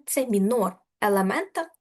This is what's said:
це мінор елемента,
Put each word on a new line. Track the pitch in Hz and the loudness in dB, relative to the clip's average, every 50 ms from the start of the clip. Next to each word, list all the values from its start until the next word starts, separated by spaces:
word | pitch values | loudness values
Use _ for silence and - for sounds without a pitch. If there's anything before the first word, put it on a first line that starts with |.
| _ | _
це | - - 277 262 | -6 -4 -2 0
мінор | 240 202 202 190 208 247 233 190 180 - - _ _ _ _ | 0 2 2 2 2 2 0 0 -2 -4 -8 _ _ _ _
елемента, | 214 208 202 196 190 190 247 311 392 - - 349 330 - _ _ | 0 0 2 2 2 0 0 -2 -4 -6 -6 -8 -8 -8 _ _